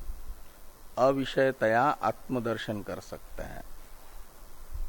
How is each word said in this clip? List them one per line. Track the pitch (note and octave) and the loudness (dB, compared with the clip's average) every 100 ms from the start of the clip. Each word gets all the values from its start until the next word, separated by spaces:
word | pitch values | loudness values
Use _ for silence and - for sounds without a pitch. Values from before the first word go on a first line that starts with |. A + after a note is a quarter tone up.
| - - - - - - - - - - | 2 -4 -6 -8 -10 -12 -14 -14 -6 4
अविषयतया | C3 C#3 B2+ - C3+ B2+ A2 A2+ | 6 6 2 4 4 4 4 6
आत्मदर्शन | C#3+ - - - - B2 A#2 G#2+ - G#2 | 6 4 2 0 -2 0 0 0 -2 -4
कर | G2 F2+ | -4 -6
सकते | - D#2+ - - | -8 -10 -8 -8
हैं, | D#2 - - - - - - - - - - - - - | -8 -8 -8 -10 -10 -12 -12 -12 -12 -14 -14 -12 -6 -4